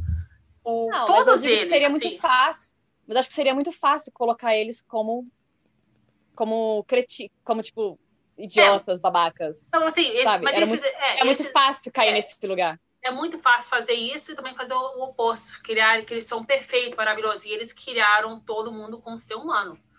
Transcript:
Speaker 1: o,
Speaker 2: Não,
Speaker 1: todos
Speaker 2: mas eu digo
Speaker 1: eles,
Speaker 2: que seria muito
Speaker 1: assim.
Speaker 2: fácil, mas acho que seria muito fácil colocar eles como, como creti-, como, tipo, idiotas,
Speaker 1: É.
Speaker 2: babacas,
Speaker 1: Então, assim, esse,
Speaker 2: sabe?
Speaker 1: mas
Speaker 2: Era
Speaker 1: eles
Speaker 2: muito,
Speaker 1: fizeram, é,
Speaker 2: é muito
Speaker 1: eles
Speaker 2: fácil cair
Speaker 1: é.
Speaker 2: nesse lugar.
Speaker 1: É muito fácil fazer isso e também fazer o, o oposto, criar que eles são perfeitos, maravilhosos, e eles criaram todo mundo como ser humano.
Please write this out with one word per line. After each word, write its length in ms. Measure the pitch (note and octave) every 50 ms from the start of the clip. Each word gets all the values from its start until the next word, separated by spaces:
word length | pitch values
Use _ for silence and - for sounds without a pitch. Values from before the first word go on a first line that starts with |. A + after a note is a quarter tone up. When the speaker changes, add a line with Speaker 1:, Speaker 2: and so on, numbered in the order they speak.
| - - - - - - _ _ _ _ _ _ -
Speaker 1:
o, 260 | - A#3 A#3 A3+ A3+
Speaker 2:
Não, 140 | F#4+ E4+ A#3+
Speaker 1:
todos 200 | A3 F#4 A4 B4+ C5
Speaker 2:
mas 0 |
eu 100 | G#4+ -
digo 120 | B3 C#4 -
Speaker 1:
eles, 140 | - F#3 F4
Speaker 2:
que 0 |
seria 200 | E4+ C#4+ C#4+ C#4+
muito 180 | C#4+ D#4 - -
Speaker 1:
assim. 120 | - -
Speaker 2:
fácil, 560 | - D#4+ B3+ B3+ C4 D#4 D#4+ - - - - _ _ _ _ _ _ -
mas 100 | G#3+ B3
acho 100 | B3+ -
que 40 | -
seria 200 | D#4+ C#4 C4+ C4
muito 160 | C4+ C#4+ E4+
fácil 400 | E4 - - C#4 C#4+ D#4 - - -
colocar 400 | - B3 A#3 A3+ A#3 A#3+ A#3 A3
eles 260 | G#3+ G#3+ A3+ A3+ -
como, 440 | - _ - A3 A3 A3 A#3 B3 B3+ B3 - _ _ _ _ _ _ _ _ _ _ _ _ _ _ _ _ _ _ _ _
como 480 | - A3+ G#3+ A3 A3+ A3+ A3 A3 G#3+ G#3
creti-, 480 | - C4 B3 B3 - - - A#3 G3+ _ _ _
como, 160 | - A3+ A3+
tipo, 360 | A3 - - A3+ A3 G3 D#3+ - _ _ _ _ _ _ _ -
idiotas, 600 | G#3+ F#3+ - - - C#4 G4 G3 - - F3+ F3
Speaker 1:
É. 20 |
Speaker 2:
babacas, 640 | - F#3 F3 F3 E3+ E3 - - E3+ D3+ D#3 - - -
Speaker 1:
Então, 180 | - E4 D#4+ D#4+
assim, 220 | D#4 F4 E4 D4
esse, 140 | A4 A#4+ B4+
Speaker 2:
sabe? 180 | E4 D#4+ F#4 -
Speaker 1:
mas 100 | G#4+ -
Speaker 2:
Era 100 | D#4 D#4+
Speaker 1:
eles 40 | -
Speaker 2:
muito, 140 | - - D5
Speaker 1:
fizeram, 220 | C5+ C5+ - C#4+
é, 140 | C4 G#3 -
Speaker 2:
é 20 | B3+
muito 180 | B3+ C#4 - D4+
Speaker 1:
eles 80 | D4 -
Speaker 2:
fácil 380 | D4+ C4+ C4+ C#4 - - B3+ -
cair 160 | C4 A3+ G#3+
Speaker 1:
é. 40 | G#3+
Speaker 2:
nesse 320 | G#3+ G#3 - - - -
lugar. 320 | G3 F#3+ F3+ F3+ E3 D#3+ - _ _ _ _ -
Speaker 1:
É 80 | B3+
muito 280 | B3+ C4 D4+ E4+ E4+ D#4+
fácil 300 | - B3+ A#3+ A#3+ - -
fazer 240 | B3+ B3 A3+ A#3+ A#3+
isso 380 | A#3 A3+ A#3+ C#4 D#4 - -
e 40 | D#4
também 180 | C#4 B3 C4 B3+
fazer 180 | - B3+ A#3 A3
o, 60 | C4 B3+ C4+ C4+ B3+
o 40 | C4
oposto, 580 | C4 - - A3+ A3+ A#3 A3 - - - - -
criar 400 | - A3 A3 A3 A3 A3+ A3 A3
que 100 | - A#3
eles 120 | A3+ A3+
são 180 | - B3 A3+ A3+
perfeitos, 540 | - C#4 C4+ - - - B3 B3 A#3+ A#3+ -
maravilhosos, 480 | A3 G#3+ G#3+ G#3+ A3 A3 G#3+ - -
e 40 | G#3+
eles 220 | G#3 G#3+ A#3 A3+
criaram 680 | - - - C4+ B3 A#3 G#3+ G#3 G#3 G#3+ G#3+ A3 A3+ A3+
todo 320 | - - A3 G#3+ G#3+ A3+
mundo 280 | A3 G#3+ G#3+ G#3+ A3+ A3+
como 180 | - A#3 A3+ A3+
ser 180 | - - G#3+
humano. 440 | A3 C#4 D#4+ E4 G#3 G3 F3+ D#3+ - _ _ _